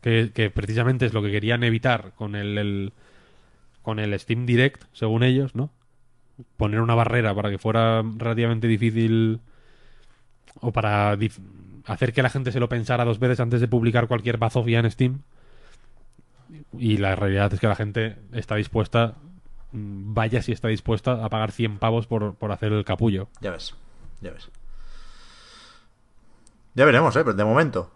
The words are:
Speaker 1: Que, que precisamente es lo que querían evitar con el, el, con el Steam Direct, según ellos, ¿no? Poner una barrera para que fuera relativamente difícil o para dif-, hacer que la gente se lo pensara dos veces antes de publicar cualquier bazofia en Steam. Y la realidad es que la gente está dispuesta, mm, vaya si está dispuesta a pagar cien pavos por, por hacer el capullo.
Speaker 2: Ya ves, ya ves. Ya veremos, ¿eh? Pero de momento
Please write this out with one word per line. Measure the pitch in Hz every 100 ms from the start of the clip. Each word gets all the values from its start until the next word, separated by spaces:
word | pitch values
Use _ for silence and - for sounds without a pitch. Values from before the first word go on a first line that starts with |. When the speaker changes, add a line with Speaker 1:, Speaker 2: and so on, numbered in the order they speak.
Speaker 1:
Que, | - 113 117
que | - 110
precisamente | 107 101 110 120 131 120
es |
lo | 107
que | 104
querían | 104 104 120
evitar | 120 113 131 117 98 -
con | 107 104
el, | 101 104
el, | 104 101 98 - - - _ - _ _ - _
con | - 107
el | 107 101
Steam | - 117 123
Direct, | 120 131 - -
según | - 113 113
ellos, | 123 127 135 113
¿no? | 147 _ _ _ _ _ _ _ - _
Poner | 107 107
una | 117 117
barrera | 113 117 110 101
para | 104
que | 98
fuera | 110 113 113 113 110 110
relativamente | 117 113 117 117 117
difícil | 110 113 110 113 113 110 110 - - _ - - - - - _ _ _ -
o | 117
para | 113 107 104 104 104
dif-, | 107 - - - - - -
hacer | 101 123
que | 117
la | 127
gente | 139 127
se | 123
lo | 120
pensara | 123 110 123 120
dos | 107
veces | 123 123
antes | 117 120
de | 117
publicar | 123 117 117 117
cualquier | 120 110 113
bazofia | 113 127 117 117
en | 117
Steam. | - 127 135 - - - - - - - - - - - _ - 156 147 -
Y | 120 107
la | 98 92
realidad | 98 98 101
es | 101
que | 110
la | 101
gente | 107 104 110 101 -
está | 117 - 107
dispuesta, | 104 113 107 120 117 - - - - - -
mm, | 113 104 101 101
vaya | 107 110 120
si | 101
está | 110 113
dispuesta | 110 - 110 - 123
a | 110
pagar | 110 110
cien | - 113 101
pavos | 113 117 113
por, | 113 104 90
por | 104
hacer | 101 107
el | 107 101
capullo. | 101 117 98 95 -
Speaker 2:
Ya | 101
ves, | 85 - - - - - -
ya | 90
ves. | - - - - - - - - - - - - - - - - _ _ - - - - _ -
Ya | 113 143
veremos, | 123 151 117
¿eh? |
Pero | 120 101
de |
momento | 104 120 160 104 82